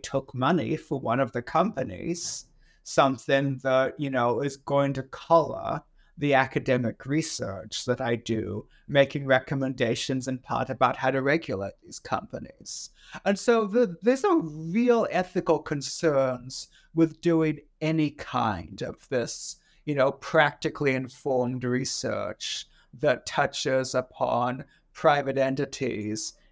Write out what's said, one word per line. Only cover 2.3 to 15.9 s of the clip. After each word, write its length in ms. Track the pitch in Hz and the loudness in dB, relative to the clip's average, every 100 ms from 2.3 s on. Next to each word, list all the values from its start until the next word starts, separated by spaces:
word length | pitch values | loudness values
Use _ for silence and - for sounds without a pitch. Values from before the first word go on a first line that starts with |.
| - - _ _ _ | -10 -14 _ _ _
something 760 | - - 139 127 - 139 139 131 | -4 2 2 2 0 0 2 -2
that, 360 | 135 131 131 - | 0 2 2 -2
you 120 | 143 | -4
know, 320 | 131 120 117 | 0 2 2
is 140 | 143 139 | -2 -6
going 360 | - 139 139 | -2 2 2
to 100 | 135 | -2
color 800 | 131 - - 165 151 101 101 151 - _ _ - | -6 -8 4 4 4 -2 -4 -6 -8 _ _ -4
the 180 | 143 | 2
academic 720 | 135 131 - 131 127 117 - 131 | 4 4 0 0 2 0 -4 -4
research 800 | 151 156 - 110 95 73 - | -2 -2 -4 -6 -8 -8 -6
that 160 | - 120 | -2 -2
I 160 | 123 120 | 0 -2
do, 500 | - 110 101 101 - _ - | -2 -4 -4 -6 -10 _ 0
making 380 | 139 139 147 135 | 4 4 2 2
recommendations 1000 | 131 - 131 131 127 117 120 - 131 127 | 2 2 -2 -2 0 0 0 -2 -2 -2
in 120 | 127 | -6
part 300 | - 120 127 | -4 -4 -2
about 280 | 120 127 - | 2 2 2
how 160 | 131 | 0
to 100 | 135 | 2
regulate 520 | 135 160 160 98 98 - | 2 0 0 -6 -6 -10
these 160 | - - | -18 -16
companies? 920 | - - - - - - - - - _ - - | -6 -6 -4 -10 -12 -16 -16 -14 -14 _ -20 -6
And 140 | 190 196 | -2 0
so 280 | - 233 208 | 2 2 2
the, 300 | 220 226 170 | 2 0 0
there's 220 | 214 262 | 2 2
a 100 | 403 | 4
real 720 | 339 165 151 160 202 247 233 - | 2 0 -6 -4 2 4 4 2
ethical 480 | 160 185 185 170 156 | 0 -2 -2 2 0
concerns 1080 | - 147 - | 0 -6 -6